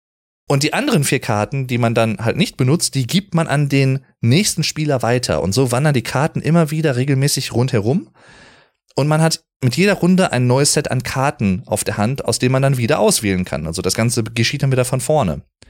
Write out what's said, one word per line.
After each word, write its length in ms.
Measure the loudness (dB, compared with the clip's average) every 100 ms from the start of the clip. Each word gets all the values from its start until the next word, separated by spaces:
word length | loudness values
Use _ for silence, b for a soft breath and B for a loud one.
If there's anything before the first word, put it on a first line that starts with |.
| _ _ _ _ -2
Und 160 | 0
die 120 | 0
anderen 300 | -2 0 0
vier 160 | 2 0
Karten, 460 | 0 0 0 -4 -4
die 120 | 0
man 160 | 2
dann 240 | 2 0 0
halt 180 | -2 0
nicht 220 | -2 0
benutzt, 360 | 0 2 0
die 120 | -4 -2
gibt 280 | -2 -2
man 140 | -2 0
an 220 | 0 0
den 340 | 2 2 0 b b
nächsten 420 | 2 2 2 -2
Spieler 380 | -4 -4 -2 0
weiter. 420 | 0 0 0 0
Und 120 | 0
so 180 | 0 0
wandern 220 | 2 2
die 80 | 0
Karten 400 | 0 -2 -2 -2
immer 280 | 0 2 2
wieder 260 | 0 -2 0
regelmäßig 580 | 0 0 0 -2 -4
rundherum. 560 | -2 0 0 0 0 -2 _ B B B B B B _
Und 140 | -4 0
man 120 | 2
hat 240 | 2 -2 _ _
mit 140 | -2 2
jeder 180 | 2
Runde 380 | 2 2 4 2
ein 140 | 0 2
neues 280 | 2 2
Set 160 | 0 -2
an 120 | -4
Karten 600 | -4 -2 -2 0 0 -2 -2
auf 160 | -4
der 140 | -4 -2
Hand, 280 | -2 -2 -4
aus 120 | -2
dem 140 | 0
man 100 | 2
dann 140 | 2 2
wieder 220 | 0 2
auswählen 460 | 2 2 0 -2
kann. 220 | -2 -6 -6
Also 160 | -4
das 120 | -4
Ganze 280 | 0 0 0
geschieht 400 | -4 -2 -2 -2
dann 80 | 0
wieder 140 | 0
von 160 | 0 -2
vorne. 420 | 0 0 0 -4 -10 _ B